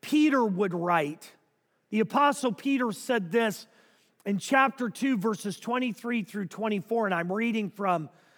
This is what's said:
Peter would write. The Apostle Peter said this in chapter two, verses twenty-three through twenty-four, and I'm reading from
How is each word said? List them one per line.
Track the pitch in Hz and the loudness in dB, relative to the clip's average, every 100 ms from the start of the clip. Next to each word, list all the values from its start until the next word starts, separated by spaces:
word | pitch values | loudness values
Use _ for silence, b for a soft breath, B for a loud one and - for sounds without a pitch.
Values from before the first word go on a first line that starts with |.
Peter | - 302 302 269 | 2 4 4 4
would | 226 185 202 | 2 2 0
write. | 170 175 170 147 160 - _ _ _ _ _ _ | 0 2 2 2 -6 -14 _ _ _ _ _ _
The | 214 | 0
Apostle | 220 269 285 - 254 | 2 4 4 4 -2
Peter | 202 277 277 247 | -2 -2 0 0
said | 202 - 240 175 | -4 -2 -2 0
this | 220 226 180 - b b b b b | 0 0 -2 -14 b b b b b
in | - 202 | -4 -4
chapter | - 269 269 - 247 | 2 4 4 2 -6
two, | - 277 247 | -2 0 0
verses | 202 208 208 170 | 0 -2 -6 -8
twenty-three | - 247 254 202 233 240 | -6 -4 -4 -6 -4 -4
through | 196 208 190 | -4 -8 -10
twenty-four, | - 220 208 - 233 214 | -6 -4 -4 -2 -2 0
and | |
I'm | 175 175 | -2 -2
reading | 196 233 226 202 | -2 -2 -2 -4
from | - 196 175 147 b b | -4 -2 -2 -2 b b